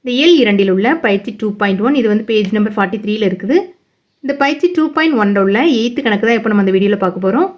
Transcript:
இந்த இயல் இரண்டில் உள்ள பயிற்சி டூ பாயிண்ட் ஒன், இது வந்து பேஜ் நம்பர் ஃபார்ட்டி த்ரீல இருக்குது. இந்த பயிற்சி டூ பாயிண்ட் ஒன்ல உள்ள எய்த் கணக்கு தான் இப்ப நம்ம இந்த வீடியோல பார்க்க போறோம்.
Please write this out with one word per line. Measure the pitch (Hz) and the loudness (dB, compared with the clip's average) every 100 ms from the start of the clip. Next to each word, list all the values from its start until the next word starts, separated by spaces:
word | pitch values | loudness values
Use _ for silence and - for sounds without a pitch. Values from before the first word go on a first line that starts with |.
இந்த | 254 247 | -4 2
இயல் | 320 339 | 4 6
இரண்டில் | 226 202 196 | 4 2 2
உள்ள | 190 220 330 | 2 0 0
பயிற்சி | 226 202 202 208 | 0 -2 -4 -6
டூ | 214 208 | -6 -2
பாயிண்ட் | 202 190 226 | -2 0 0
ஒன், | 294 | 2
இது | 226 | 2
வந்து | 208 214 | 0 0
பேஜ் | 220 196 214 | -2 0 0
நம்பர் | 214 208 | -2 -2
ஃபார்ட்டி | 190 214 | -6 -8
த்ரீல | 208 214 202 | -6 -2 -2
இருக்குது. | 190 196 330 370 - _ _ _ _ | -2 -2 -2 -2 -14 _ _ _ _
இந்த | 277 277 | -8 -2
பயிற்சி | 277 294 359 339 | -2 0 -2 0
டூ | 311 311 | -2 0
பாயிண்ட் | 320 262 | 0 2
ஒன்ல | 208 202 196 | 0 2 2
உள்ள | 208 320 240 | 2 2 0
எய்த் | 233 240 254 | -2 -2 -2
கணக்கு | 214 220 | 0 0
தான் | 233 | 0
இப்ப | 226 | 0
நம்ம | 208 190 | 0 2
இந்த | 190 | 2
வீடியோல | 202 202 | 2 0
பார்க்க | 190 180 185 | -2 -2 -2
போறோம். | 220 381 | 0 -2